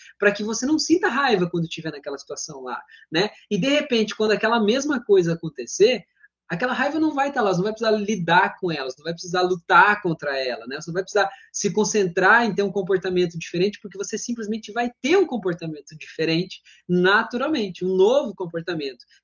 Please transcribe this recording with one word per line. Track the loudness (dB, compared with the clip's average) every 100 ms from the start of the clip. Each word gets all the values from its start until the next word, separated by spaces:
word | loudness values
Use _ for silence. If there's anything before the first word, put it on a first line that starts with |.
| -20 _
pra | 0
que | 0
você | -6 -4 0
não | 0
sinta | 2 2 2
raiva | 0 2 2 0
quando | -2 -4
tiver | -6 -10
naquela | -10 -10 -12
situação | -12 -12 -12 -12
lá, | -10 -10 -12 -20 _
né? | -2 -2 -4 _
E, | -2
de | 2
repente, | 0 0 0 0
quando | 0 0
aquela | 2 2 2
mesma | 2 0 0 -4
coisa | 4 4 4
acontecer, | -2 -6 -10 -12 4 4 4 -6 _ _ _ _
aquela | -4 -4
raiva | -2 -2 0
não | 0
vai | 0 -2
tá | 0
lá, | 0
você | 2
não |
vai | 0
precisar | 0 0
lidar | 0 0 -2 2 2 2 -2
com | -4
ela, | -4 -6
você | -8
não |
vai | -10
precisar | -10 -4 0
lutar | 0 -2 _ 6 6 4
contra | -2 -4 -4 -4
ela, | -4 -6 -8
né? | -10
Você | -6
não |
vai | -6
precisar | -2 0 0 -4 -14
se | -6 -2
concentrar | 0 0 2 0 2 4 6
em | 4
ter | 0
um | -2
comportamento | -2 -2 -2 0 0 0 -2
diferente, | -8 -2 -2 -2
porque | -16 -12
você | -8 -8
simplesmente | -6 -8 -6 -8 -8
vai | -4 -4 -4
ter | 2 2
um | 2
comportamento | 0 -2 -4 -6 -10 -14 -20
diferente | -18 -4 -2 0 -2 -10 _ -20 -2
naturalmente, | 2 4 4 2 -4 -2 -2 -2 -4 -2
um | 4
novo | 6 4 0
comportamento, | -8 -8 -8 -6 -6 -6 -10 _ _